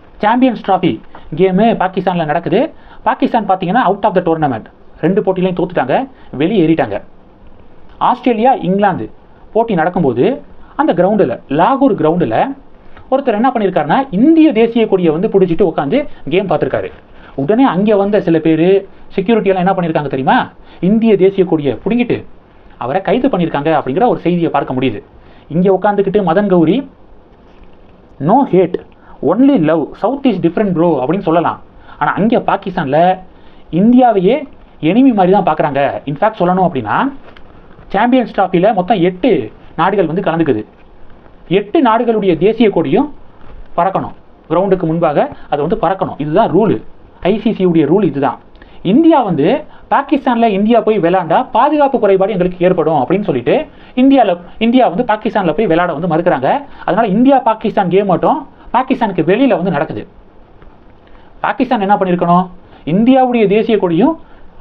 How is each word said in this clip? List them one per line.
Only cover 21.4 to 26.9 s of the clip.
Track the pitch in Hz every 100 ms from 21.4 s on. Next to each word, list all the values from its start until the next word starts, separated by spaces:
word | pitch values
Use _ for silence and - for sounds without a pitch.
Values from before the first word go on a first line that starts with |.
| 180
கொடியை | 160 143 110 190
புடுங்கிட்டு | 240 240 113 - - - - - -
அவரை | 120 180
கைது | - 233 269
பண்ணிருக்காங்க | 196 170 143 156 151
அப்படிங்கிற | 127 156 240
ஒரு | -
செய்தியை | 165 175 160
பார்க்க | 139 -
முடியுது. | 131 131 101 - - - - -
இங்க | 165 190
உட்காந்துக்கிட்டு | 185 208 202 190 208
மதன் | 180 175 208
கௌரி, | 180 156 240 277